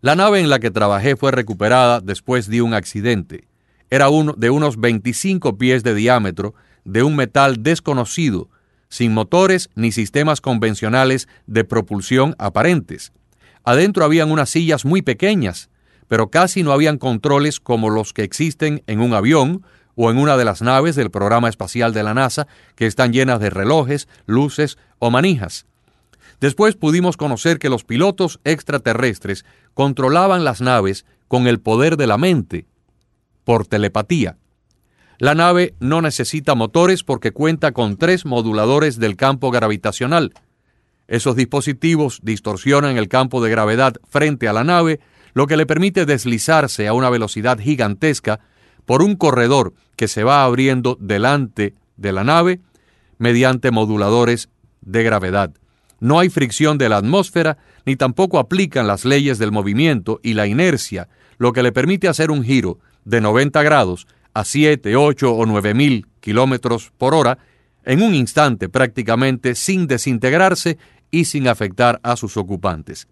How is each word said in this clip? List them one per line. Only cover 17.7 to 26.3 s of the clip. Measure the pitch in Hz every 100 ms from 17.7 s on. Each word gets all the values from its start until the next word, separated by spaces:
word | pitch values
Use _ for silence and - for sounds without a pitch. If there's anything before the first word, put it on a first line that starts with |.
| 120 110
los | 110 104
que | -
existen | 104 - 160 - 156 147 -
en | 107
un | 120
avión | 110 110 156 135 185 - _ _ -
o | 117
en | 117
una | 147 135
de | 117
las | 98
naves | 117 131 160 139
del | 110
programa | 101 101 117 117
espacial | 104 95 117 117
de | 110
la | 107
nasa, | 117 135 - 143 _ _ _
que | 113
están | 104 127
llenas | 120 131 120
de | 104
relojes, | 90 101 156 131 143 - _ -
luces | 117 143 - 147 - _ _
o | 117
manijas. | 123 185 151 90 - _ _ _ _ _ _ _